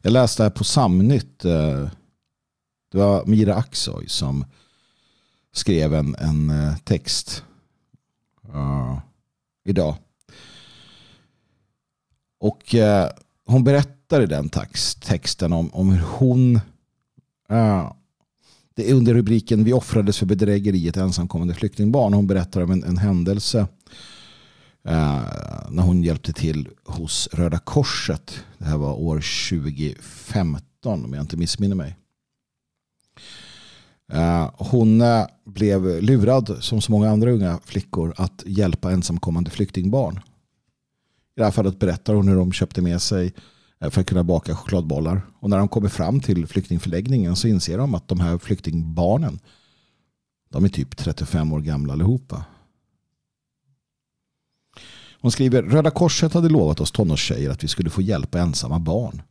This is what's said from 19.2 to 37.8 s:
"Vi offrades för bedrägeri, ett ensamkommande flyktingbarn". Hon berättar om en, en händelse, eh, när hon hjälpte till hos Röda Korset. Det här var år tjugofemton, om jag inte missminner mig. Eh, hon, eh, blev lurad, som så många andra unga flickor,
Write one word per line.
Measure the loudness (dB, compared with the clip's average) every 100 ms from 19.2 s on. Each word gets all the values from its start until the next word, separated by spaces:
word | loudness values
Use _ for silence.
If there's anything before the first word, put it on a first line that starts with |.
| 4 0 2 2
"Vi | 4
offrades | 2 2 0 2 0
för | 0
bedrägeri, | 2 2 2 2 0 0
ett | -2
ensamkommande | -2 -2 -2 -2 -4
flyktingbarn". | -2 -6 -2 0 2 2
Hon | 2 2
berättar | 0 0 -2
om | 0
en, | 0
en | 0 -2
händelse, | 0 0 0 -2 -2 -2 -2 _ _ -20 -20 -20 -20 -20 _ _ _ _
eh, | -4 0 0 -2 -4 -10 -12 -12 -8
när | 0
hon | 2 4
hjälpte | 2 0 -4
till | -4 -2 -2 -6 -14
hos | -12 -10 -6 -6 -6
Röda | -2 0 -2
Korset. | -2 0 0 -2 -4 -6 -8 -18 -18 -10
Det |
här | -4 -2
var | -2
år | -4 -2 -2
tjugofemton, | -4 -6 -4 -4 -4 -4 -6 -8 -18 -20 -6 -2 -2 -4 -8 _ -6 -6
om | -6
jag | -8
inte | -8 -4
missminner | -4 -2 -2 -2
mig. | -6 -12 _ _ _ _ _ _ _ _ _ _ _ _ -20 -20 -20 -20 -20 -20 _ _ _
Eh, | -2 0 0 -2
hon, | -6 -2 2 6 6
eh, | 6 4 0 _
blev | -20 -2 2 2 0 0
lurad, | 2 4 4 2 0 -6
som | -4 -2
så | 0
många | 2 4
andra | 4 2
unga | 2 0 -4
flickor, | -6 -8